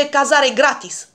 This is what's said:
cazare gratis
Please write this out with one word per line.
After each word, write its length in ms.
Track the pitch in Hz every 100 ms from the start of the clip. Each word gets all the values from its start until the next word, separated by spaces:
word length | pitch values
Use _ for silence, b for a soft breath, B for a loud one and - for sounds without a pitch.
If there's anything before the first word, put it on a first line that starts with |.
| 285
cazare 400 | 285 269 294 269
gratis 580 | 220 285 - 180 - -